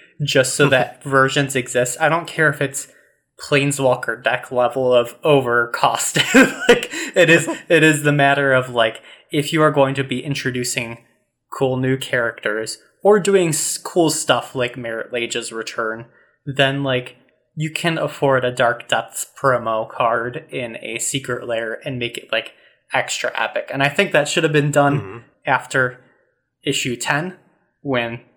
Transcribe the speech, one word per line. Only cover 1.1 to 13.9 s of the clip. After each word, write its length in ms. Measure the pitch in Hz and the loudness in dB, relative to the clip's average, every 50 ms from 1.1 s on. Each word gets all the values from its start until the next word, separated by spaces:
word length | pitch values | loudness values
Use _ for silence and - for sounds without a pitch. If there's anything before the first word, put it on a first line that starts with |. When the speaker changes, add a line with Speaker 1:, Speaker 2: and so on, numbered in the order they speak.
| 135 135 135 131 - 151 139 135 135 | 4 4 4 4 2 0 -2 0 -2
Speaker 1:
exist. 400 | 131 127 - - 123 123 - - - | -4 -4 -2 -2 0 0 0 0 0
I 80 | 160 147 | 0 2
don't 180 | 160 170 165 - | 2 0 -4 -4
care 200 | - - 160 147 | -2 0 0 0
if 100 | 143 - | 2 0
it's 280 | 143 135 135 - - - _ _ _ _ _ _ _ _ _ - - - | -4 -4 -4 -8 -12 -12 _ _ _ _ _ _ _ _ _ -20 -4 0
Planeswalker 760 | 147 139 143 143 143 143 135 127 123 127 - - 113 117 | 0 2 2 0 0 0 2 2 2 0 -2 -6 -8 -4
deck 300 | - 113 123 123 - - | -2 -2 -2 -2 -4 -4
level 400 | 131 123 123 120 - 135 131 123 123 | 0 0 0 2 0 0 2 4 4
of 220 | 120 120 120 - - - | 4 2 0 -4 -2 2
overcost. 920 | 160 147 139 127 120 120 120 117 117 - - - 127 113 - - - - - - | 4 4 4 4 2 2 2 0 0 0 0 0 0 2 0 -4 -2 -2 -2 0
<laughs> 20 | - - 254 262 - - - 740 - | 4 6 6 6 6 2 0 2 4
Like, 200 | - - - - - 330 330 - - | 4 4 2 -4 -8 -10 -10 -2 2
it 120 | 190 170 156 | 4 6 6
is, 200 | 165 170 - - 320 - | 6 4 4 -2 -6 -8
Speaker 2:
<laughs> 100 | - - | 0 2
Speaker 1:
it 140 | 180 156 | 4 6
is 200 | 151 156 151 143 | 6 4 4 4
the 100 | 147 147 | 2 2
matter 400 | 147 147 139 139 139 143 139 139 | 2 4 4 4 4 2 2 2
of, 180 | 131 127 127 127 | 2 2 2 0
like, 320 | 120 117 113 113 113 - - - - - _ _ | 0 0 0 0 0 -6 -16 -20 -20 -20 _ _
if 220 | - 151 139 - | -2 -2 -2 0
you 100 | 165 156 | 2 2
are 80 | 156 156 | 2 4
going 220 | 143 147 135 135 135 | 4 4 2 2 0
to 80 | 139 135 | -2 -4
be 180 | 131 - 123 - | -4 -6 -6 -4
introducing 800 | 151 135 - - 131 123 123 123 - - 135 120 113 117 - _ _ _ _ _ _ _ _ _ _ | -6 -6 -4 -4 -4 -4 -4 -4 -4 -4 -6 -6 -8 -10 -14 _ _ _ _ _ _ _ _ _ _
cool 240 | - - 139 131 131 | -4 -2 -2 -2 0
new 200 | 127 131 131 131 | 0 0 0 0
characters 800 | 131 - - - 123 120 113 - - - 110 104 110 110 107 - - _ _ _ _ | -2 -2 -4 -2 -2 -2 -2 -4 -6 -6 -4 -4 -4 -6 -8 -10 -14 _ _ _ _
or 160 | - 196 214 208 | 4 4 4 4
doing 300 | 165 196 196 190 180 165 | 4 2 2 2 2 2
s-, 300 | 147 - - - - - | 0 -2 -4 -4 -6 -8
cool 320 | - - | -10 -2